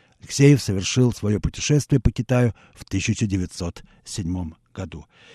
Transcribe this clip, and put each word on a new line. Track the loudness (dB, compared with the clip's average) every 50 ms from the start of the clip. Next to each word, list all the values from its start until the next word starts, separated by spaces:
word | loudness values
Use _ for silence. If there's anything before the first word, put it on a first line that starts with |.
| _ _ _ _
Алексеев | -16 -6 2 6 6 8 6 6
совершил | 4 0 -4 -2 -2 -2 0 2 2 2
своё | 0 -2 -2 -2 0 0
путешествие | -2 -4 -4 -4 -2 0 0 0 2 2 2 2
по | 2 2
Китаю | 0 0 -2 0 0 2 2 0 -2 _ -12 _ _
в | -20 -10
тысяча | -6 -4 -2 -2 -2 -2 0 0
девятьсот | -2 0 -2 -4 -4 -6 -8 -8 -8 -8 -10 -16 _ _ _ _
седьмом | -14 -10 -8 -6 -6 -4 -6 -6 -8 -12 _ _ _ -14
году. | -12 -12 -12 -12 -16 -18 _ _ _ -20 -20 -20